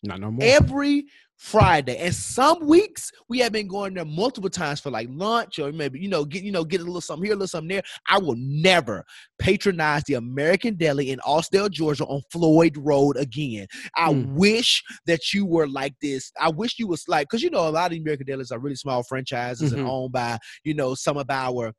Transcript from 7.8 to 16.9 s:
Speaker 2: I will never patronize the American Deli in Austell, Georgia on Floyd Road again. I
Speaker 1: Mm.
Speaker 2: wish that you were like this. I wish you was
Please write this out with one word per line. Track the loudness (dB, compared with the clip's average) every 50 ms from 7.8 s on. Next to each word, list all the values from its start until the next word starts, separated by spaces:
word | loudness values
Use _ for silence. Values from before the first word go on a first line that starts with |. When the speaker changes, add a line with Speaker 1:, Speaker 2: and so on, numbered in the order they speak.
| -6 -8 -14 -10 _ 2
Speaker 2:
I | 2 2
will | 2 0 -2 -2
never | -4 -4 -2 4 6 6 6 6 4 0 -6 -8 -8 _ -20 -20 -20 _ _ _
patronize | 0 2 2 2 2 0 0 2 0 0 0 0 0 -2
the | -4
American | -4 -2 -4 -4 -2 2 2 2 2 2 -2 -2
Deli | 0 0 0 2 0 0 -2
in | -4 -6
Austell, | -2 0 0 0 0 2 0 2 2 0
Georgia | -2 -2 0 0 0 -2 -2
on | -4 -4 -8 -8 _
Floyd | -2 2 4 6 8 8 8 6 4 0
Road | 0 2 4 6 6 4 4 0
again. | -4 -4 -4 -6 -6 -6 -6 -8 -10 -12 -14 -16 -16 -6 -2
I | 0 2 4
Speaker 1:
Mm. | 2 2 0 -2 0
Speaker 2:
wish | 2 2 2 2 2 2 2 0 0 -2 -8 -20 -10 _
that | -2 -2 0 0 -2 -2
you | 0 0
were | 2 2 2 2 2
like | 0 -4 -6 -6 -8 _
this. | -6 -4 -4 -4 -8 -10 _ 0
I | 0 0
wish | 0 0 -4 -4 -4 -4
you | -4
was | -4